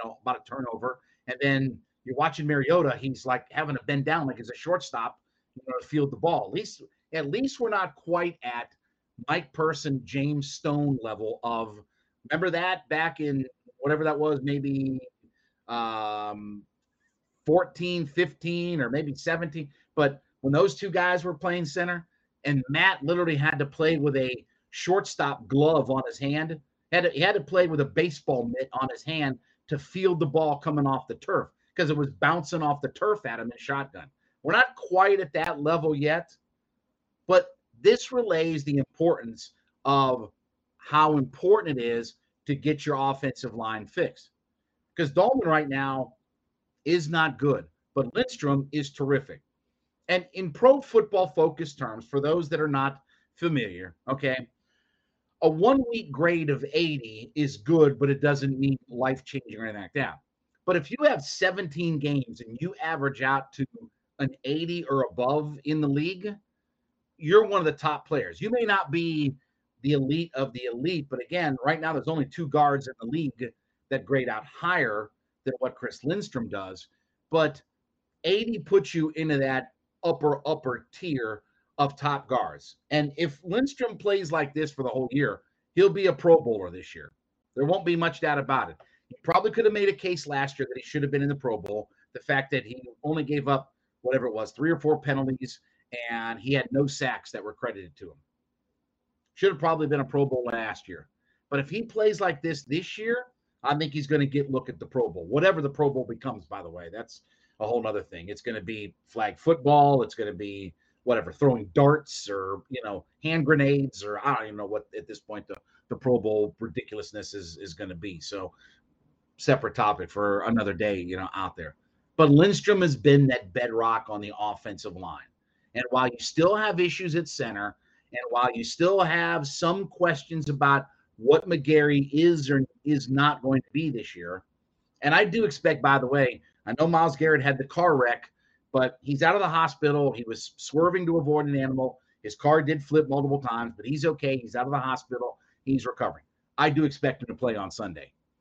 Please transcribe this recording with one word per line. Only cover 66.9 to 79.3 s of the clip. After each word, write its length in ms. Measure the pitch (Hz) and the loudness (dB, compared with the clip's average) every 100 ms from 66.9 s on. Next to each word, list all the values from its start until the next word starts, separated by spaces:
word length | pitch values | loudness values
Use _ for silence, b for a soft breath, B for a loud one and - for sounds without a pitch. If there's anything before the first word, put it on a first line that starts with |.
| _ _ - | _ _ -8
you're 280 | 156 208 214 | 6 6 6
one 140 | 196 | 2
of 60 | 160 | 0
the 60 | |
top 360 | 151 156 147 - | 0 -2 -4 -4
players. 340 | 147 92 85 | -4 -4 -6
You 80 | 202 | -2
may 140 | 247 220 | 0 2
not 260 | 196 156 | 0 0
be 440 | 165 170 156 143 139 _ _ _ _ | -2 -2 0 -2 -4 _ _ _ _
the 120 | 139 | 0
elite 380 | 147 131 160 170 131 | 0 0 -2 -4 -6
of 160 | 135 | -6
the 120 | 123 123 | -6 -8
elite, 440 | 117 151 175 139 | -4 -2 -4 -4
but 120 | 123 | -8
again, 360 | 120 175 160 131 | -6 -2 -2 -2
right 160 | 135 160 | -2 -2
now 140 | 160 | -2
there's 140 | 151 147 | -4 -4
only 180 | 160 131 | -4 -4
two 220 | - 156 | -6 0
guards 400 | 147 147 139 139 | 4 4 2 -4
in 60 | - | -12
the 80 | 113 | -6
league 460 | 156 147 - 127 - _ _ - | -4 -4 -6 -12 -14 _ _ -6
that 160 | 135 90 | -4 0
grade 240 | 135 120 | 0 0
out 160 | 107 - | -4 -8
higher 640 | - 170 180 123 104 107 _ _ _ | -6 -2 0 0 -2 -8 _ _ _
than 120 | - 123 | -8 -4
what 160 | 127 | -6
Chris 300 | - 120 - | -6 -12 -6
Lindstrom 460 | 139 196 185 127 95 | -4 -4 -4 -8 -6
does. 380 | 101 95 92 - _ _ _ - | -8 -10 -14 -20 _ _ _ -2
But 280 | 160 151 143 _ _ _ _ _ _ | 2 2 -2 _ _ _ _ _ _
eighty 360 | 160 202 233 220 | 0 0 0 -6
puts 340 | 139 196 - | 4 4 4
you 160 | 165 156 156 | -2 -2 -2
into 240 | 160 | 0